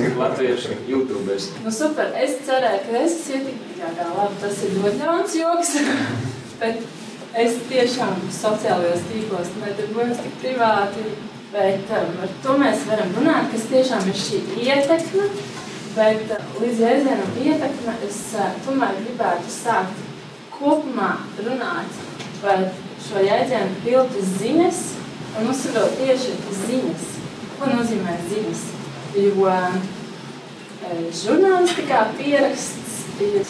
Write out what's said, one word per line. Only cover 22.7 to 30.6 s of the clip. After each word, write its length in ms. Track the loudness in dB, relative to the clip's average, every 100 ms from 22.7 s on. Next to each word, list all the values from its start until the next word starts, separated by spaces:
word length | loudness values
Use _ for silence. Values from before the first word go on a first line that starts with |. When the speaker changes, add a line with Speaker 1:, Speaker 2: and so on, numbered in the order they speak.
| -2 -10 -12
Speaker 2:
šo 220 | 2 6
jēdzienu 640 | 6 6 4 2 0 -2
viltus 480 | 4 6 6 2 0
ziņas 480 | 0 4 6 6 4 -4 -8 -10 -10 -8
un 180 | -2 0
uzsverot 480 | 0 0 2 2 2
tieši 400 | 2 2 0 -4 -6
ziņas. 580 | -4 -2 0 -2 -4 -6 -10 -12 -12 -12
Ko 160 | -4 0
nozīmē 460 | 2 2 0 -2 -4
ziņas? 440 | -4 -2 -2 -4 -6 -10 -10 -10 -4
Jo, 380 | 2 4 6 4
uh, 1500 | 4 2 -2 -4 -8 -12 -12 -12 -14 -14 -16